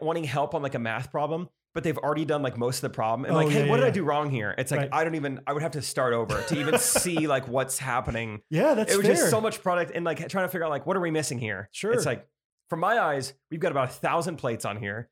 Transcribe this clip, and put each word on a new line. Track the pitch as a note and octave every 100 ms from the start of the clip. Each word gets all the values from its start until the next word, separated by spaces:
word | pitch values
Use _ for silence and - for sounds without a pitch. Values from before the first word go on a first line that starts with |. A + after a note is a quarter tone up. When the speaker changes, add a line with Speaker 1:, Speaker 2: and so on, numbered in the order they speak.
Speaker 1:
wanting | D#3 E3+
help | D3+ C#3+ D3
on, | E3
like, | C#3 A#2+
a |
math | A2+ A2+ B2+
problem, | D#3 D3 D#3+ F3+ _ _
but | E3
they've | E3 C#3
already | C#3+ D3+
done, | D3+ D3
like, | C3+ A2+
most | B2 B2+
of |
the | C#3
problem. | - A2 A#2
And | C#3
Speaker 2:
Oh, | D#3+
Speaker 1:
like, | D3+
"Hey, | D3
Speaker 2:
yeah, | C#3+
Speaker 1:
what | -
did |
I | B3+
Speaker 2:
yeah. |
Speaker 1:
do | F#3+
wrong | D3+ D3 D3
here?" | C3 G#2 -
It's | B2+
like, | D3
Speaker 2:
Right. | C3+
Speaker 1:
I | C#3
don't | E3 D#3+
even, | C#3 C3+ -
I |
would | D3
have | D#3
to | C#3+
start | - - B2+
over | A#2 G#2+ G#2+
to | - D3+
even | D3 D#3+
Speaker 2:
<laughs> |
Speaker 1:
see, | - - F3+ D#3+ D#3
like, | C3+ B2+
what's | B2+ C3 -
happening. | C3+ A#2+ B2+ A2+ A2+ G#2+ -
Speaker 2:
Yeah, | D#3 C#4+
that's | A#3 A3
Speaker 1:
It | G3
was | B3+
Speaker 2:
fair. | E4+
Speaker 1:
just | A3
so | A3
much | A3 -
product | F#3 F3 E3+
and, | E3+
like, | E3+ D#3 E3
trying | G3
to | F3+
figure | F3+
out, | E3
like, | C#3 D#3+
what | F#3+
are |
we | E3+
missing | D#3 C#3+ A#2
here? | A2 F#2+ G2+
Speaker 2:
Sure. | - G3+
Speaker 1:
It's | A#3+ -
like, | A#2 - _ _ _ _
from | E3
my | F#3 A3+
eyes, | E3+ C#3 C3+ - _
we've | D#3+
got | F3+
about | C3+ B2+
a |
thousand | - D#3 D#3+ E3+ D3+
plates | C3 A2+
on | A2 G#2
here. | G2+ G#2+ B2+